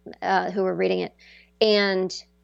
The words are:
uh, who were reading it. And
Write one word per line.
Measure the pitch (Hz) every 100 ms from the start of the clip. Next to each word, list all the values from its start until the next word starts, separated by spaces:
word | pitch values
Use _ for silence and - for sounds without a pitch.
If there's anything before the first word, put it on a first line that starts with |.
| - -
uh, | 185 190 -
who | 190
were | 190 175
reading | 185 185
it. | 180 _ - - _ -
And | 220 208 202 190 185 - - _